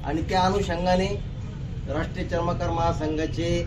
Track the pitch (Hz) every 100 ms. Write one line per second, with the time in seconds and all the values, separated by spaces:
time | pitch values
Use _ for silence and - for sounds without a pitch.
0 | - 156 - 190 185 196 185 170 180 185
1 | 190 208 - - - - - - - 151
2 | 165 - - 170 170 175 175 165 170 170
3 | 156 156 156 147 170 175